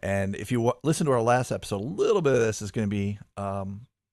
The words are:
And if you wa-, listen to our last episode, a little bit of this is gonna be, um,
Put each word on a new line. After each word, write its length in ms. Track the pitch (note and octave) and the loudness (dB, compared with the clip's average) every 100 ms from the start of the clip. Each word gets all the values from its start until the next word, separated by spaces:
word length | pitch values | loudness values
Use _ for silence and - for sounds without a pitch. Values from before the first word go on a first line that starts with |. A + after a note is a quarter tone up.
And 320 | - G2 G2 G2 | -2 0 0 -4
if 160 | G#2 | -2
you 100 | B2 | 0
wa-, 160 | A#2 - | 2 0
listen 220 | C#3 D#3+ D#3 | 0 0 2
to 60 | |
our 100 | B2 | 2
last 300 | A2+ B2 B2 | 4 2 2
episode, 240 | G2 - G2+ | -4 -4 -4
a 100 | A2+ | -4
little 380 | F#3 - G#3 | 0 2 4
bit 100 | D3 | 4
of 60 | B2+ | 4
this 240 | A2+ G#2+ | 2 0
is 80 | G#2 | -6
gonna 160 | A#2 G#2 | -4 -2
be, 320 | G#2 G2+ G#2 - - | 0 -2 -4 -12 -8
um, 480 | G2+ G2 G2 G2+ B2 _ _ | -6 -6 -6 -10 -16 _ _